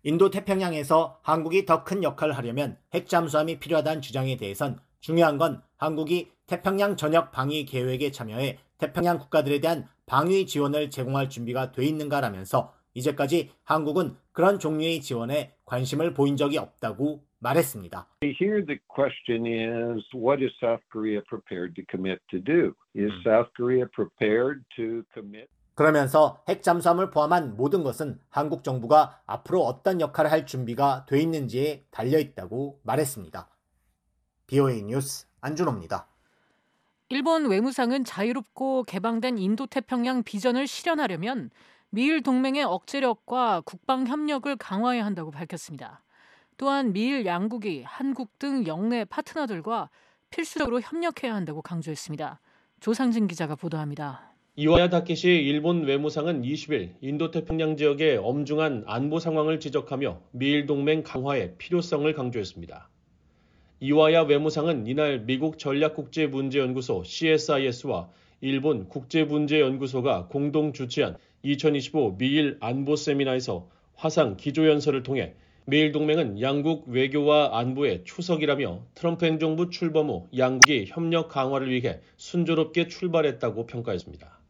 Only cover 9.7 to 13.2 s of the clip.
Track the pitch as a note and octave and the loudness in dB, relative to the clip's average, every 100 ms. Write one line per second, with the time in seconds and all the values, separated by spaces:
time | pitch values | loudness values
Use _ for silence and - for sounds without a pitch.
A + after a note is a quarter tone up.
9.7 | E3 C3 _ - C3 E3+ G3 F#3 C#3+ C#3+ | -2 -6 _ 0 2 4 2 2 0 0
10.7 | D3 D3 C3+ B2 C#3 C3+ B2 A#2 B2 C3 | 0 -2 -4 -2 -2 -2 -4 -4 -4 -4
11.7 | - C#3 D#3 D3 C#3+ B2 F#2+ F#2+ C3 - | 0 0 0 -2 -2 -2 -4 0 0 0
12.7 | _ _ B2+ C#3 C#3+ | _ _ -4 -4 0